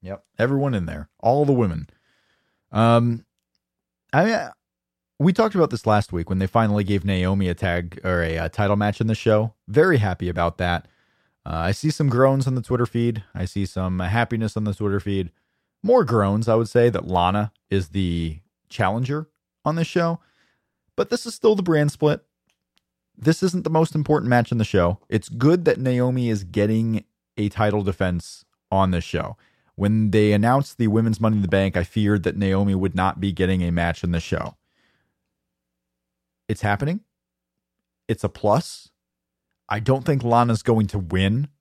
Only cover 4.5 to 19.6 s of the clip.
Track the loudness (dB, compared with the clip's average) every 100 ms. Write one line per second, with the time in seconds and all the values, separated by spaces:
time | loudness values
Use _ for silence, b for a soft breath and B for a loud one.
4.5 | -16 _ _ _ _ _ _ 0 2 0
5.5 | 2 0 0 2 2 0 -6 -4 -2 0
6.5 | 2 2 0 0 -2 0 0 0 0 -2
7.5 | -2 -2 -4 -6 -8 -4 -2 -2 -4 -6
8.5 | -2 0 2 0 -2 -2 0 2 2 0
9.5 | _ -4 2 4 4 0 -2 -4 -2 -2
10.5 | -2 -4 -4 -6 _ _ _ _ _ -10
11.5 | -4 -4 -2 -4 -2 0 4 4 2 -2
12.5 | -4 -4 -2 -2 0 -2 -2 -10 -8 -6
13.5 | -4 -6 -4 -4 -4 -2 0 0 -2 -4
14.5 | -4 -4 -4 -2 -2 -2 -4 -6 _ _
15.5 | _ _ _ 2 2 4 2 2 0 2
16.5 | 0 2 4 4 2 -2 0 2 0 -4
17.5 | _ _ -4 -2 -4 -2 -2 -4 -8 _
18.5 | _ _ -4 -2 -2 -4 -6 -10 _ _
19.5 | _